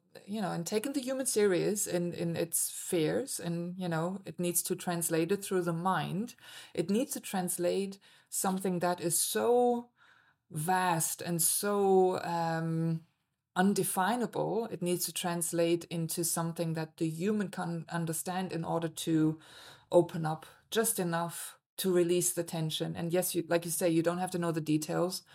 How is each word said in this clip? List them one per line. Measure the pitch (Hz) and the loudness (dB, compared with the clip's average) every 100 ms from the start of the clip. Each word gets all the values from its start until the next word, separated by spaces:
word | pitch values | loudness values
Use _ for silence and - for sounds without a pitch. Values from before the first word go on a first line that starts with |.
| _ - - | _ -18 -8
you | 214 | -4
know, | 175 | -2
and | 170 165 | -2 -2
taking | 214 277 | -2 -2
the | 277 | -4
human | 247 262 262 | -2 -2 0
serious | 214 208 170 160 208 - | 4 4 4 2 0 0
in, | 180 175 | -2 -2
in | - 170 170 | -2 -2 -2
its | 170 - - | -2 -2 -2
fears, | - - 170 156 190 277 - | -6 -2 0 2 0 -2 -6
and, | 175 170 175 185 | -4 -4 -4 -6
you | 180 | -2
know, | 160 175 202 - | -2 -2 -4 -8
it | 170 | -4
needs | 175 175 | -2 0
to | - 180 | -2 -4
translate | 185 170 165 160 165 | -2 -2 0 0 0
it | 202 | 0
through | - 185 | 0 0
the | 170 | 0
mind. | 165 185 170 147 170 247 - - - - | 0 0 0 -2 -4 -6 -10 -20 -20 -8
It | - 165 | -4 0
needs | 208 294 | 0 -2
to | - | -6
translate | - 190 180 - 175 185 196 196 - - _ | -6 -4 -4 0 0 0 -2 -8 -20 -20 _
something | - 196 190 190 175 | -2 0 0 0 0
that | 185 180 | 0 0
is | 170 - | 0 0
so | - 214 226 247 247 240 240 _ _ _ _ _ - | 0 2 4 6 4 2 -4 _ _ _ _ _ -12
vast | 156 165 185 180 165 - - | -4 0 2 4 2 0 -4
and | 170 170 | -2 0
so, | - - 208 202 196 190 185 - | 2 2 0 4 6 8 6 4
um, | 175 170 165 165 165 165 165 165 - _ _ _ _ 185 | -2 0 0 0 0 0 0 -2 -6 _ _ _ _ 2
undefinable. | 190 190 185 190 185 247 214 - 151 208 226 | 4 4 0 0 0 0 -2 -2 0 -2 -4
It | 170 | -2
needs | 175 175 - | 0 0 -2
to | |
translate | - 180 170 165 170 170 170 - | -4 -4 -2 0 2 4 2 0
into | 170 160 - | -4 -2 -2
something | 165 180 165 165 165 160 | -2 -2 -2 -2 -2 -2
that | 156 - | -4 -2
the | 165 | -2
human | 160 196 214 190 | 0 0 0 -2
can | - 170 170 160 | -4 -6 -6 -4
understand | 170 165 160 185 180 190 | -4 -2 -4 -4 -4 -4
in | 165 | -4
order | 170 165 165 | -2 -2 -2
to | - 160 160 156 156 - - - - - | -4 0 4 4 0 -8 -20 -20 -20 2
open | 175 170 175 156 | 4 4 0 -4
up | 160 - - - | -6 -10 -20 -6
just | 214 220 - | -2 0 0
enough | 175 165 170 - - - _ - | 0 -2 -4 -8 -12 -16 _ -4
to | 190 | 2
release | 175 175 180 170 | 4 4 4 2
the | 170 | -2
tension. | 170 165 160 - 165 165 | -4 -2 -2 -2 -4 -4
And | 170 | 0
yes, | 180 175 170 | 0 0 -2
you, | 165 | 2
like | 170 170 | 0 0
you | |
say, | - 180 | 0 2
you | 165 | 4
don't | 170 180 | 2 0
have | 180 | -2
to | 180 | 0
know | 170 | 0
the | 160 | 0
details, | 151 151 151 165 180 - - | 0 0 0 0 0 -4 -12